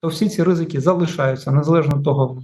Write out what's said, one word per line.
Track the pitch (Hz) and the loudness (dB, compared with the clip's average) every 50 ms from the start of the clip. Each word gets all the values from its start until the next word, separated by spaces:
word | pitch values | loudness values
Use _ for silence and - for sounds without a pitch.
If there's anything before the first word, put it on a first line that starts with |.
то | - 165 | -4 -6
всі | 160 - 214 208 | -4 -2 -2 -2
ці | - - 170 | 0 0 0
ризики | 175 185 165 165 160 - 139 | 0 2 0 -2 -4 -4 -2
залишаються, | 127 165 185 175 175 165 - - 139 135 131 127 - - | 0 2 2 2 0 -2 -2 -2 -2 -2 -2 -2 -2 0
незалежно | 139 143 147 156 165 170 156 143 147 143 | 0 2 2 4 2 2 4 2 0 0
від | 143 | 0
того | 151 135 139 135 123 123 127 | 0 2 2 0 0 -2 -8